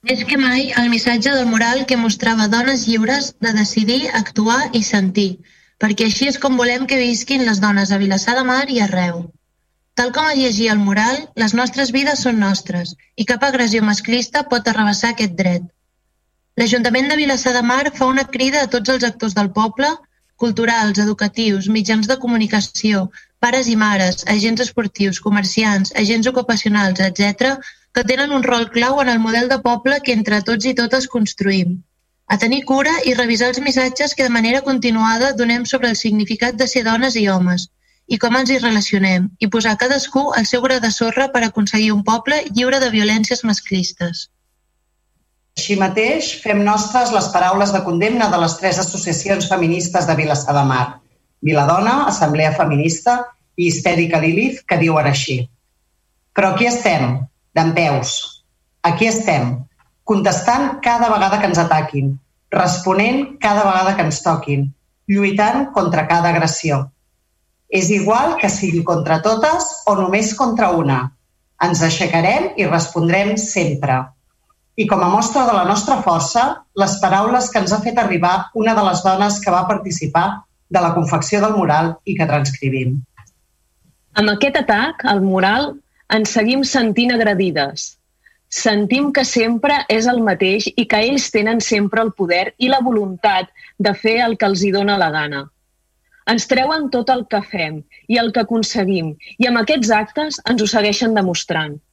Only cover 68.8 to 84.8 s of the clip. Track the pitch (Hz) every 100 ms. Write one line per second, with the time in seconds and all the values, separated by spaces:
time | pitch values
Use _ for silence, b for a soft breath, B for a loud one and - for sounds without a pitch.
68.8 | - 165 151 160 208 220 302 339 - -
69.8 | - 196 185 202 214 - 254 226 175 170
70.8 | 139 131 131 _ _ _ _ _ 175 165
71.8 | 165 - 170 165 170 262 370 - 175 170
72.8 | 165 175 165 190 202 214 - 196 165 135
73.8 | 135 127 127 _ _ _ _ _ _ -
74.8 | 214 190 180 202 226 277 247 208 180 202
75.8 | - 262 - 165 139 233 262 - _ -
76.8 | 196 - 190 190 220 247 - 220 180 208
77.8 | 214 240 208 170 175 190 - 226 220 220
78.8 | 196 175 190 190 208 202 - 180 180 202
79.8 | 190 160 151 170 185 202 - _ _ 170
80.8 | 170 170 143 151 - 208 214 208 165 151
81.8 | 165 165 - 170 160 147 139 135 135 135
82.8 | 127 135 127 _ - _ _ _ _ _
83.8 | _ _ _ - 208 208 277 294 262 208